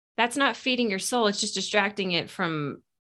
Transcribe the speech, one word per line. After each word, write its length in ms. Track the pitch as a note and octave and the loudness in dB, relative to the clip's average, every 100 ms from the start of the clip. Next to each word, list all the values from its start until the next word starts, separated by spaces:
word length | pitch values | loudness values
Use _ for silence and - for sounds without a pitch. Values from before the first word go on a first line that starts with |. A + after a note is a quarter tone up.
| _ - | _ -2
that's 200 | A#3 C#4 | 0 2
not 200 | C#4 B3 | 0 0
feeding 340 | C4 B3 A#3 | -2 0 0
your 80 | F#3+ | 0
soul. 280 | - B3 G#3+ | 0 2 2
It's 140 | G3+ | 2
just 140 | G#3+ | -2
distracting 580 | G3 F#3+ G#3 G3+ G3+ F#3+ | -4 0 2 0 0 -2
it 160 | E3+ - | 0 -2
from 540 | - F3 D#3 C#3+ - _ _ | -2 -2 0 -2 -6 _ _